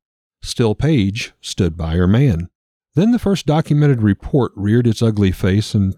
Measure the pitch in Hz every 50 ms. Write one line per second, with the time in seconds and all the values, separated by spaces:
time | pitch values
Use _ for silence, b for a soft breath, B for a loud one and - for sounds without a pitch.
0 | _ _ _ _ _ _ _ _ - - - - 120 110 104 - - 151 160 127
1 | 95 98 101 120 - - _ _ - - - - 98 85 80 82 80 80 80 90
2 | 90 90 104 120 143 135 90 82 87 - _ _ _ _ _ _ _ _ - 147
3 | 185 233 247 220 - 196 196 - - - 151 160 151 - 151 147 151 147 135 117
4 | 107 104 98 - - - - 139 117 - - - 98 104 107 123 120 120 107 -
5 | 117 113 107 104 101 95 90 - - 95 95 104 107 - - 107 98 98 98